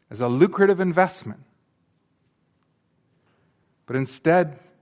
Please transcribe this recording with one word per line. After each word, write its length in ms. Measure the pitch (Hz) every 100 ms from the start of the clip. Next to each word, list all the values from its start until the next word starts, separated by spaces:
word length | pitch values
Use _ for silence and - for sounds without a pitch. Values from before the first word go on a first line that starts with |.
| _
as 100 | 104
a 80 | 123
lucrative 500 | 127 196 - 196 185
investment. 640 | 185 170 185 - 113 - _ _ _ _ _ _ _ _ _ _ _ _ _ _ _ _ _ _ _ _ _ _ _ _ -
But 100 | 131
instead, 640 | 135 - 160 180 165 139 _ _